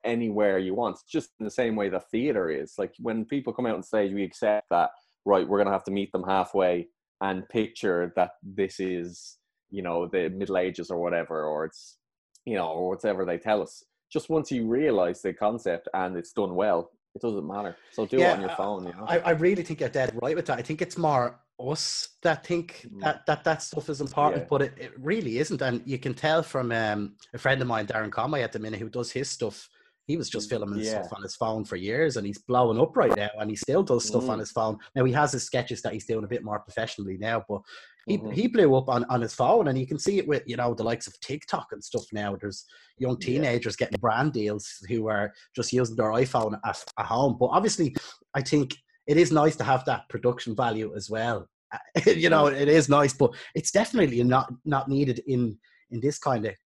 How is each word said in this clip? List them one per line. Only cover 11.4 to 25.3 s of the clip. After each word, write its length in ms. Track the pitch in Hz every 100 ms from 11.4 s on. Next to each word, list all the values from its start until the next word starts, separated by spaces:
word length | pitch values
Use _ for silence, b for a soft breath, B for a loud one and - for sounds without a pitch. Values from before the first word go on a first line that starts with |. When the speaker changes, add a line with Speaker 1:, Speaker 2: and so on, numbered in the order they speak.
Speaker 1:
or 220 | 76 76 80
it's, 320 | - - _ _ _ _ _ -
you 80 | 107
know, 120 | 82
or 180 | 80 92
whatever 360 | 92 110 95 90
they 120 | 85
tell 220 | 110 107
us. 220 | 87 - _ _ _
Just 200 | 156 -
once 200 | 160 143
you 160 | 127 113
realize 540 | 123 151 107 87 87
the 120 | 95
concept 540 | - 107 117 101 85 -
and 220 | 95 92 90
it's 160 | 85
done 220 | - 98 90
well, 360 | 104 85 85 _ _
it 60 | -
doesn't 240 | 117 101 76
matter. 320 | 101 101 - _
So 160 | - 107
do 200 | 131 175
it 20 |
Speaker 2:
Yeah, 40 |
Speaker 1:
on 80 | 127
your 80 | 92
Speaker 2:
I, 80 | -
Speaker 1:
phone, 300 | 98 101 90
you 80 |
know? 180 | 87 104 170
Speaker 2:
I, 20 |
I 100 | 160
really 300 | 160 170 202
think 180 | 165 156
you're 80 | 127
dead 300 | 139 127 117
right 140 | 120 156
with 100 | -
that. 120 | 139
I 40 |
think 200 | - 156
it's 160 | 180 -
more 420 | 160 139 123 - _ _
us 560 | 127 156 - - - _
that 240 | 175 156 -
think 400 | 175 170 - -
Speaker 1:
Mm. 160 | 196
Speaker 2:
that, 240 | 156 147 -
that, 180 | 147
that 180 | - 160
stuff 260 | - 156 -
is 120 | 139
important, 460 | 143 - 147 147 131
Speaker 1:
Yeah. 20 |
Speaker 2:
but 140 | 139
it, 120 | 143 -
it 140 | 131 -
really 400 | 135 220 151